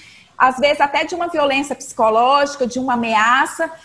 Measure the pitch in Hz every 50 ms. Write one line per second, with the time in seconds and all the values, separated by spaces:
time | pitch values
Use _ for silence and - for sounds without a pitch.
0 | - - - - _ _ _ - 220 262 247 240 277 285 294 294 285 285 294 294
1 | 320 320 359 339 349 339 330 302 285 277 262 269 285 285 247 - - - - -
2 | 226 220 220 226 240 262 277 285 285 285 277 - 254 226 - 254 254 262 240 233
3 | 233 226 226 214 214 233 247 269 311 - - - 330 320 - -